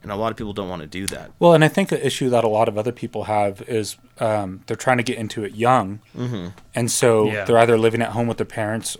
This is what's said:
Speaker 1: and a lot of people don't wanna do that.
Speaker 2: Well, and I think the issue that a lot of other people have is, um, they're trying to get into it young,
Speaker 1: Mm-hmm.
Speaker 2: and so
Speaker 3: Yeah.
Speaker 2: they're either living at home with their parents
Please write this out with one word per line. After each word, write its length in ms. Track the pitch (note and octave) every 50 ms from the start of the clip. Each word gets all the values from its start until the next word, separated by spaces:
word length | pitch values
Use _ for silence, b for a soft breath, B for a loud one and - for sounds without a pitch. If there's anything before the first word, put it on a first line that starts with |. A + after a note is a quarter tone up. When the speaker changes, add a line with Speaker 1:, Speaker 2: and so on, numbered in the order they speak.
| -
Speaker 1:
and 80 | -
a 60 | G#2
lot 160 | G2 A2 A2+ A2
of 40 |
people 160 | - A#2+ G#2 G2+
don't 160 | G#2 G2+ F2+
wanna 200 | F#2 E2+ D2+ D#2+
do 180 | - F2+ G2
that. 240 | F#2+ D2+ - - - - -
Speaker 2:
Well, 140 | F3 E3+ E3+
and 100 | D#3 D#3
I 40 | D3+
think 220 | - - G3 -
the 140 | F3 C3+ B2+
issue 240 | C3+ - - C#3 B2+
that 120 | A#2+ A#2 A2+
a 60 | A2+
lot 180 | G#2+ G#2+ A2+ A2+
of 80 | G#2
other 140 | G#2 G#2+ A#2+
people 340 | A2+ - - A2+ - A2 G2+
have 380 | G#2 G#2+ G#2+ G#2 G2+ G2 G2+ A2 -
is, 280 | B2+ A2 G#2+ F#2+ - - _ _ _ -
um, 440 | B2+ A2 A2 G#2+ G2+ F#2+ F#2 G2 -
they're 100 | - A#2
trying 200 | - - - B2+
to 80 | B2 A#2
get 120 | B2 A#2+
into 280 | A#2 A2+ G#2 - A#2 G#2+
it 100 | G2 F#2
young, 460 | G#2 A2+ A#2+ C3 B2+ G#2 F#2+ G2+ G#2+ _ _ - -
Speaker 1:
Mm-hmm. 300 | B2+ B2 A#2+ G2+ F2 F2 G2+ - - _ -
Speaker 2:
and 160 | A2+ A#2+ A#2
so 360 | - - - B2 A2+ A2 G#2+ G#2+
Speaker 3:
Yeah. 140 | G#2+ G#2 G2
Speaker 2:
they're 140 | - A#2 A#2
either 200 | A#2 A#2 A#2+ A2
living 240 | A2 A2+ A2+ A2+ A#2
at 80 | A2+
home 160 | G#2 A2+ A#2+
with 120 | A#2 A2+ -
their 60 | A2+
parents 520 | - - - A2 G#2 A2 A2+ - - - -